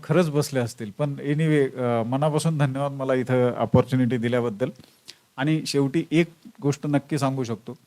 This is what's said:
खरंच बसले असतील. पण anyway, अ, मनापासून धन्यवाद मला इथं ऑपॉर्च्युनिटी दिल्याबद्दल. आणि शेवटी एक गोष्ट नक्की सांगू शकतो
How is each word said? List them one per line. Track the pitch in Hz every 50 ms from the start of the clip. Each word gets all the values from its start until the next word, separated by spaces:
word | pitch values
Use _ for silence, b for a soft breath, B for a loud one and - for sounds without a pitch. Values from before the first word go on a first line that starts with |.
| -
खरंच | - 156 175 180 156
बसले | 139 147 143 - 135 127
असतील. | 120 113 - - 113 104 -
पण | - 147 143 139
anyway, | 139 - 143 147 151 160 156 151 147 135 131 - 127
अ, | 123 120 117 117 110
मनापासून | 120 131 135 151 156 147 156 - 160 160
धन्यवाद | 143 147 131 131 135 143 143
मला | 139 135 131 131 131
इथं | 127 117 120 131 127 123 120 117
ऑपॉर्च्युनिटी | 110 113 104 - 127 117 - 135 127 127 113 127
दिल्याबद्दल. | 117 117 120 123 123 117 120 101 101 127 - - - B B B B B B B B B B _
आणि | 131 135 156 156 156 131
शेवटी | - - 143 139 135 135 165 160 -
एक | 151 165 170 165 - - - - - -
गोष्ट | 139 143 139 - -
नक्की | 147 143 139 - - 160
सांगू | 139 139 131 135 135 123
शकतो | 110 113 101 - 120 123 - _